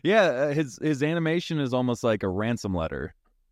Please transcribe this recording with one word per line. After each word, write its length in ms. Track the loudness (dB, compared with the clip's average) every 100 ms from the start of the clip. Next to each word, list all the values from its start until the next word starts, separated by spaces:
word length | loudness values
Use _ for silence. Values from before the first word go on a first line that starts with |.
Yeah, 200 | 2 4 4
uh, 280 | 2 0
his, 240 | 0 -2 -2
his 200 | -2 0
animation 580 | 0 0 0 -2 -2 -2
is 120 | 0
almost 300 | 0 0 0
like 200 | 0 0
a 40 | 0
ransom 480 | -2 -2 -2 -2 -2
letter. 400 | -2 -4 -8 -12 _ _ _